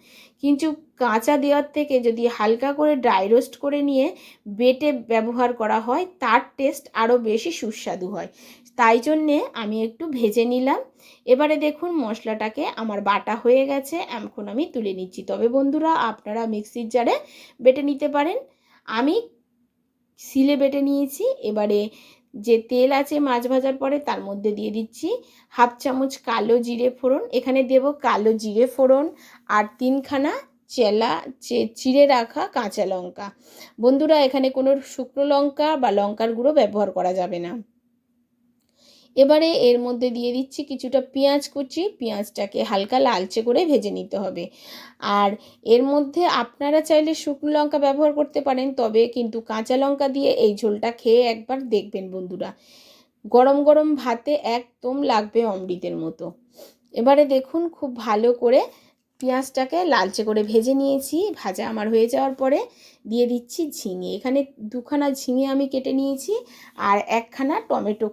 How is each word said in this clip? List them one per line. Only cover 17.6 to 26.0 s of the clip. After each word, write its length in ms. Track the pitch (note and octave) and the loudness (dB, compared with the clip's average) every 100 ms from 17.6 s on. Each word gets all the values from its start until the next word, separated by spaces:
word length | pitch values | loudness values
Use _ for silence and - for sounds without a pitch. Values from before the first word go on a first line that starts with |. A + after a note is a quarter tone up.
বেটে 220 | B3 C4 | 4 4
নিতে 240 | C#4+ C#4 D4 | 0 -2 -2
পারেন, 300 | C#4+ D4+ A4 C#5 _ _ _ - | 0 0 -2 -8 _ _ _ -6
আমি 280 | A3 C4+ G4+ A#4 _ _ _ _ _ _ _ _ _ | -2 0 0 -2 _ _ _ _ _ _ _ _ _
শিলে 340 | - C4+ C4+ C#4+ | -6 2 2 4
বেটে 240 | C#4 C#4 | 2 0
নিয়েছি। 440 | C#4 C#4 C#4 - A#4 C5+ | 0 0 -2 -2 -4 -2
এবারে 380 | G#3+ G#3 G#3 G#3 G#3+ - - _ _ | -4 -2 0 0 -2 -8 -20 _ _
যে 220 | - G#3 A3+ A3+ | -12 2 2 2
তেল 220 | B3 C4+ | 2 2
আছে 240 | C#4 C#4+ D4 | 2 0 0
মাছ 220 | C#4+ A#3+ B3 | 0 0 0
ভাজার 280 | C4 C4+ C4+ | 0 0 -2
পরে, 180 | C4+ C#4+ | -2 -2
তার 160 | C#4+ G3+ | -4 -6
মধ্যে 280 | G3 G3+ G#3 | -6 -6 -4
দিয়ে 180 | G#3 G#3+ | -4 -6
দিচ্ছি 380 | G#3+ A3+ - D#4+ A#4+ - _ _ | -6 -8 -8 -6 -6 -10 _ _
হাফ 180 | - A#3+ B3 | 0 0 0
চামচ 340 | C#4 C4 | -4 -2